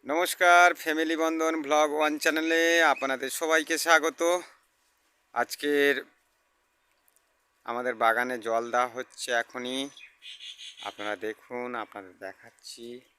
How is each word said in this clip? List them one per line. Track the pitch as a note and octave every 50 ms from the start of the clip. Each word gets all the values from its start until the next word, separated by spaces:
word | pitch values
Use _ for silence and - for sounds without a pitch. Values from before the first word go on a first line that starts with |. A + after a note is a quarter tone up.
| _ B2
নমস্কার, | C#3+ E3 F3+ F3 - - F#3 F3 F3 F3 F3 F3 - -
ফ্যামিলি | - D#3+ D3+ D#3 D#3+ D#3 E3 D#3 D#3+
বন্ধন | D#3+ E3 D#3+ D#3+ D#3+ D#3+ D#3+ D3
ব্লগ | C#3 D3+ D3+ D3+ D3+ C#3+
ওয়ান | D3+ D3+ D3+ D3+ D3 -
চ্যানেলে | E3 D3+ D#3+ D#3 E3 E3 E3 E3 E3 E3+ E3+ E3 D3+ C3+
আপনাদের | - C3 C3+ C3+ B2 C3+ C3 - -
সবাইকে | E3 D#3 D#3+ D#3+ D#3 D3+ E3 D3+ -
স্বাগত। | D#3+ E3 D#3+ D3 E3 - - E3+ E3+ F3 F3+ E3+ - - _ _ _ _ _ _ _ _ _ _ _ _ _ _ _ _ A#2
আজকের | A#2+ - - - - D3 D3 C#3+ C#3+ C#3+ C#3 B2+ - _ _ _ _ _ _ _ _ _ _ _ _ _ _ _ _ _ _ _ _ _ _ _ _ _ _ _ _ _ _ _ _ A#2+
আমাদের | A#2 A#2+ B2 B2+ A#2+ A2 A#2
বাগানে | A2+ A2+ A#2 B2 B2+ B2+ A#2+ G#2+
জল | A2+ A2+ A2+ A#2 A#2+ A#2
দেওয়া | B2 B2 B2 A2+
হচ্ছে | B2 B2+ _ - - - - B2 A#2
এখনই, | A#2 _ - B2+ B2 B2 C3 C3+ C3+ C#3+ - - - - _ _ - - - - - - - - - - - - - G2+
আপনারা | - - G#2 G#2 G#2 F#2 G#2
দেখুন, | G#2+ G#2+ _ - _ B2+ B2 B2 B2 B2 A#2 G#2+
আপনাদের | - - G#2+ G2 F#2 F2+ _ G2
দেখাচ্ছি। | F#2+ F#2+ _ - A#2 _ _ _ - - - A#2 A#2 A#2+ B2 C3 _ _